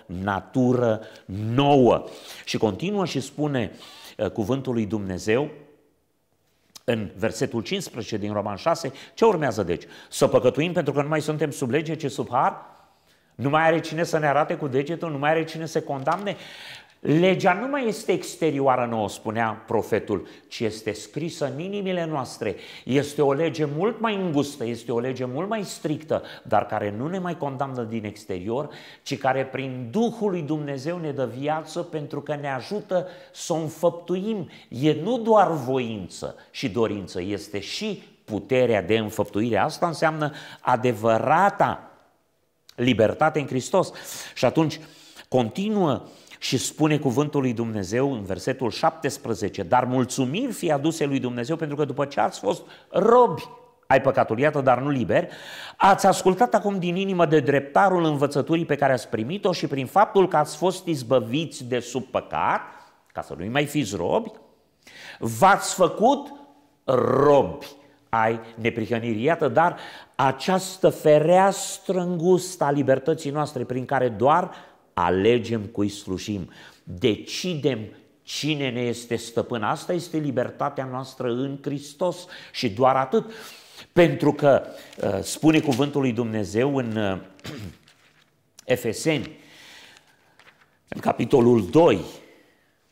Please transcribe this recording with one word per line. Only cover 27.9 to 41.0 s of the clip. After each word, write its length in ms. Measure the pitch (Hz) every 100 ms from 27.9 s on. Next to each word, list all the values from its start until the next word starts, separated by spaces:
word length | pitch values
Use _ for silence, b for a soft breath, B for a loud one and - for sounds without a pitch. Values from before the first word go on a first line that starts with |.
| 113 104
exterior, 640 | - - 92 98 123 147 B B B
ci 140 | - 135
care 280 | 131 135 135
prin 420 | 127 135 127 117
Duhul 380 | 190 233 233 208
lui 120 | 185
Dumnezeu 560 | 143 156 143 135 143 175
ne 140 | 156
dă 140 | 135 120
viață, 560 | 120 147 156 156 175
pentru 400 | 175 156 143 143
că 140 | 139 147
ne 140 | 143
ajută 580 | 131 113 208 202 180 185 B B
să 200 | - -
o 20 | 160
înfăptuim. 920 | 156 - 175 170 - 185 214 214 147 B B
E 320 | 120 151 147
nu 160 | 185 247
doar 340 | 220 214 165
voință 840 | 156 123 131 113 107 87 - 67 B B
și 180 | - 131
dorință, 520 | 104 107 101 87 92
este 380 | 92 98 - 101
și 440 | - - 214 185 - _ -
puterea 560 | 104 - 127 120 104
de 160 | 90 113
înfăptuire. 600 | 104 - 101 101 117 98
Asta 300 | 143 - 170
înseamnă 440 | 151 160 156 147 B B B
adevărata 1300 | - 123 123 107